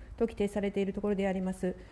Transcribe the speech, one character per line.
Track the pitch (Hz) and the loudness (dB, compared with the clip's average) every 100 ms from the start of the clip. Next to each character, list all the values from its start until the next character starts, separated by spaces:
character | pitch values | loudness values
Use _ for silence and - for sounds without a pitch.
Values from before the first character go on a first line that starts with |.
| - - | -10 0
と | |
規 | 226 | 0
定 | - 202 | 2 0
さ | 208 | 2
れ | 202 | 0
て | 196 | 2
い | 196 | 0
る | |
と | 196 | 0
こ | 208 | 0
ろ | |
で | 202 196 | 2 2
あ | |
り | 190 | 2
ま | 185 | 0
す。 | 185 180 - - | 0 -2 -2 -8